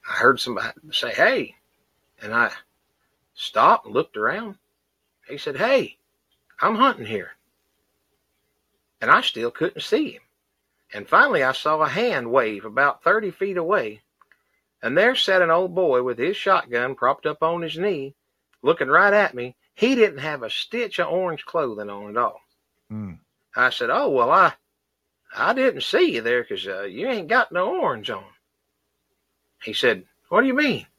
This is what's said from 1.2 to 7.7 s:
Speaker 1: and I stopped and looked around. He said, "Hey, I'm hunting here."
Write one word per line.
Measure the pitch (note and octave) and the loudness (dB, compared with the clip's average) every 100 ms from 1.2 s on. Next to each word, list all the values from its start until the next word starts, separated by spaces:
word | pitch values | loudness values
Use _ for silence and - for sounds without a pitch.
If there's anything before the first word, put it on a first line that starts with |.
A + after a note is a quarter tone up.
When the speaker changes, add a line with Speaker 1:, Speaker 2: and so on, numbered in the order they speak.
| F#3 B3+ C3 _ _ _ _ _ _ _ | 2 2 -6 _ _ _ _ _ _ _
Speaker 1:
and | G2+ | -4
I | A#2 A2+ - _ _ _ _ _ _ _ | 0 0 -2 _ _ _ _ _ _ _
stopped | - - G#2+ C#3 C3+ - | -14 -4 4 6 4 2
and | A2 | -4
looked | D#3+ A2 | -4 -4
around. | A2 F3+ A3+ G3 _ _ _ _ _ _ - | -4 -4 -10 -16 _ _ _ _ _ _ -16
He | C#3+ | -10
said, | - C3+ | -8 -4
"Hey, | A3 C4+ - - _ _ _ _ _ - | 2 2 0 -10 _ _ _ _ _ -2
I'm | F3+ A3 | 0 4
hunting | C4 - A2 | 2 2 -6
here." | G#2+ F2 - _ _ _ | -6 -8 -18 _ _ _